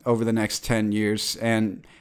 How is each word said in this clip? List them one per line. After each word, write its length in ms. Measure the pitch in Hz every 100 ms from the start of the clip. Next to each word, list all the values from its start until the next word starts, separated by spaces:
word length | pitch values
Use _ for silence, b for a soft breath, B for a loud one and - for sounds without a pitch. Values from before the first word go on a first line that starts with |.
| 127
over 180 | 117 113
the 80 |
next 300 | 113 107 -
ten 280 | - 113 107
years 440 | 104 104 107 - -
and 500 | 113 113 110 - - b